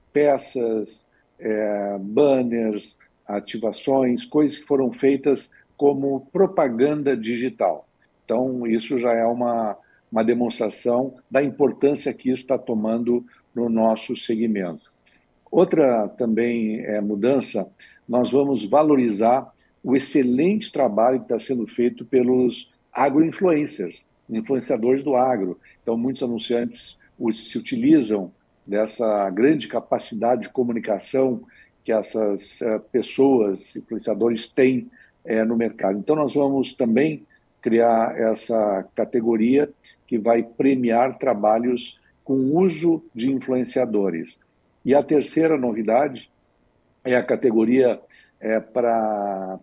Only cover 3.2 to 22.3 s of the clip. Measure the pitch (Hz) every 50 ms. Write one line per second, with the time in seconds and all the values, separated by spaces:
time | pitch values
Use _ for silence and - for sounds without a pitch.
3.2 | _ - 104 101 101 - - 110 113 110 101 - - 139 135 135 131 123 123 120
4.2 | - - - 151 151 135 135 - - - 147 135 135 120 113 - 139 135 139 135
5.2 | 139 147 135 - - - _ _ _ _ _ - 143 143 143 135 139 139 139 135
6.2 | - - - 180 190 180 190 180 151 127 117 113 135 147 151 151 143 143 131 117
7.2 | 107 110 120 113 127 127 - - 107 90 78 73 - _ _ _ _ _ _ _
8.2 | _ - 113 117 127 131 127 123 120 113 113 113 113 - 143 123 120 120 117 117
9.2 | 113 117 120 123 123 120 117 113 113 107 101 - _ _ _ _ _ - 113 110
10.2 | 110 113 120 120 120 113 113 - 117 104 - - - 120 120 123 135 135 - -
11.2 | _ - - 135 147 135 - - 143 123 - - 143 139 147 143 - 143 - -
12.2 | - 127 131 127 - - 131 123 127 - 117 110 107 110 113 117 120 120 120 120
13.2 | 123 - _ _ _ _ - 120 120 117 113 113 113 113 110 110 - - 120 113
14.2 | - - 117 110 117 113 107 101 92 87 82 - _ _ _ _ _ _ _ _
15.2 | _ _ _ _ _ - - - 185 180 - 160 147 127 120 110 104 95 - -
16.2 | 127 113 110 110 120 120 120 117 110 107 107 123 123 - 104 104 101 104 104 101
17.2 | 107 127 143 131 110 - - 107 90 - _ _ - - - _ _ - 120 123
18.2 | 123 104 120 139 143 139 135 107 107 98 123 147 156 151 147 131 123 113 104 98
19.2 | 113 117 123 135 131 - _ _ _ _ _ _ - - 131 135 135 - - 147
20.2 | 127 123 123 131 160 185 214 214 - - - 147 135 113 104 107 113 127 135 123
21.2 | 113 - 120 110 - - 135 120 110 - - - 120 123 120 123 123 - - 127
22.2 | 123 123